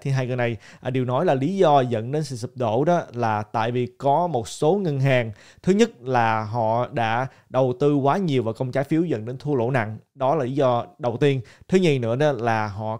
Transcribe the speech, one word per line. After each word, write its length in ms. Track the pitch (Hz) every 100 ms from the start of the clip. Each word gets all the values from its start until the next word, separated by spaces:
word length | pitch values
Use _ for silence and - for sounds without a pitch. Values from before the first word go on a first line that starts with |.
thì 100 | 139
hai 160 | 135 127
người 80 | 127
này, 220 | 120 113 - -
à, 100 | -
đều 160 | 131 123
nói 200 | 127 180
là 80 |
lý 240 | 135 139 196
do 240 | 170 143
dẫn 300 | 127 113 113
đến 120 | 147
sự 120 | 151 127
sụp 160 | 120 127
đổ 300 | 120 110 151
đó 160 | 175 123
là 300 | 117 117 107
tại 280 | 107 117 113
vì 160 | 123 123 -
có 300 | 139 143 175
một 200 | 156 110
số 260 | - 151
ngân 260 | 196 185 143
hàng, 320 | 135 127 113 104 - -
thứ 100 | -
nhất 280 | 190 226 -
là 420 | 123 127 113 110
họ 440 | 107 117 110 113 123
đã 400 | 139 113 117 135 - _
đầu 240 | 127 131 123
tư 160 | 143 147
quá 220 | 135 165
nhiều 260 | 185 135
vào 100 | 110
công 180 | 110 131
trái 120 | 131
phiếu 200 | 139 160
dẫn 220 | 175 120 110
đến 120 | 135
thua 180 | 147 139
lỗ 160 | 117
nặng, 260 | 135 107 110 - 139
đó 200 | 131 156
là 80 | 123
lý 60 |
do 340 | 135 131 120 - -
đầu 200 | 123 117
tiên. 240 | 143 135 - - -
Thứ 100 | 185
nhì 220 | 175 135
nữa 160 | 117 120
đó 160 | 151
là 360 | 131 117 110 107
họ 300 | 98 110 113